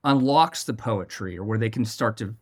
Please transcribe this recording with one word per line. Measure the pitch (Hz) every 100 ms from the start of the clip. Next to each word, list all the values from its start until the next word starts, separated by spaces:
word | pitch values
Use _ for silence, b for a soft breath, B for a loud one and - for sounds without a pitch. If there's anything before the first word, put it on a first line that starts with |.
unlocks | 143 139 131 147 165 -
the | -
poetry, | 113 120 104 90 - 95 87
or |
where | 101 110
they | 113
can | 123
start | 110 - 117 110
to | 101 110